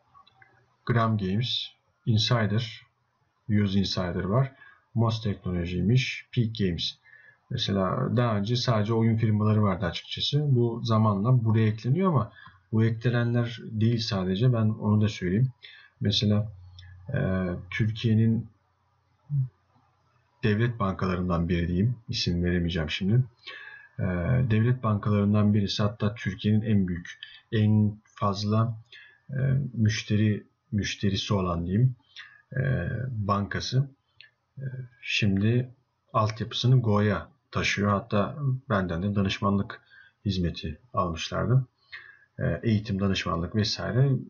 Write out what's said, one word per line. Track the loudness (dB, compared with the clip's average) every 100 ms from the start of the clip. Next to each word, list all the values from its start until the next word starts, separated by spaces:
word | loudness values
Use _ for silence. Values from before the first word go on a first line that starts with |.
| _ -20 _ _ -20 _ _ _ -2
Gram | 2 2 2
Games, | 0 -2 -2 -4 -8 _ _ _ 0
Insider, | 0 2 0 2 -2 -4 -12 _ _ _ _ _ _ 0
Use | 2 2 2
Insider | 0 -2 -4 -4
var. | 0 0 0 -6 -20 _ _
Moz | 0 0 0
Teknolojiymiş, | -4 -4 -4 -4 -2 0 2 2 0 -8 -6
Peak | -2 -2 0
Games. | -2 -2 -6 -10 _ -20 -20 _ _
Mesela | -6 -2 -2 0 -2 -2 0
daha | 0 0
önce | -2 -2
sadece | 0 0 0
oyun | 2 2 2
firmaları | 2 2 4 4
vardı | 2 0 -4
açıkçası. | -6 -10 -6 -2 0 2 2
Bu | 2 -2
zamanla | 0 2 4 2 2 2
buraya | 4 2 2
ekleniyor | 0 -2 0 2
ama | 0 -2 -10 -20 -20 _
bu | 0
eklenenler | 2 0 0 0 0 0 -2 -6
değil | -8 0 2 2
sadece. | -2 -2 0 2 2
Ben | 2 0
onu | 0 2 4
da | 2
söyleyeyim. | 0 -2 0 0 -4 -20 -20 -20 _
Mesela, | -2 0 2 0 -2 -10 -20 -20 -20 -20 -8
e, | -4 -2 -2 -2 -6 -8
Türkiye'nin | -2 -2 0 2 4 4 2 -4 _ _ _ _ _ _ _ -4 -4 -4 -8 _ _ _ _ _ _ _ _
devlet | -2 0 0 -2
bankalarından | -4 -2 -2 -2 -2 -2 0
biri | 0 0
diyeyim. | 0 0 -2 -8
İsim | -4 -2 0
veremeyeceğim | 0 0 0 -2 -4
şimdi. | -4 0 2 0 _ -20 -18 -18 -20 -16 -6
E, | -4 -2 0 0 2
devlet | 2 2 2
bankalarından | 0 0 2 2 4 4 4
birisi, | 2 0 -2
hatta | -4 -2 -4
Türkiye'nin | -2 -8 -2 2 2
en | 4 2 2
büyük, | -4 -10 -18 -20 -20 _
en | 2 4 4 2 -2
fazla, | _ -4 -2 -2 0 0 0 -4 -14 -20 -20 _ -10
e, | -2 0 0 -2
müşteri, | 0 0 0 -2 2 2 0 -6 _ _
müşterisi | -4 -4 -2 -2 -2 -2
olan | -2 0 -2 0
diyeyim, | 2 2 0 _ -20 -20 -20 _ -4
e, | -2 -2 -2 -4 -6
bankası. | -4 -2 -2 -2 -6 -2 -2 -2 -8 _ _ -20 _ _ -14
E, | -12 -12 -14 _
şimdi | -6 0 2 4 4 2 0 -10 _ _ _
altyapısını | 0 0 -2 -6 0 4 4
Go'ya | 4 2 2 0 -6 _ _
taşıyor. | -4 -2 0 0
Hatta | 0 0 -2 -2 -2 -2 -2 -2
benden | -2 0 -2
de | 0
danışmanlık | 0 0 0 0 0 -2 -10 _ -20 -20 _
hizmeti | -4 -2 -2 -4 -10 -12 _
almışlardı. | -4 -4 -6 -6 -4 2 2 0 _ _ -20 -20 -20 _ -4
E, | -4 -2
eğitim, | 0 0 0 -2
danışmanlık | 0 0 -2 -4 -2
vesaire | -2 -2 -2 -2 2 2 0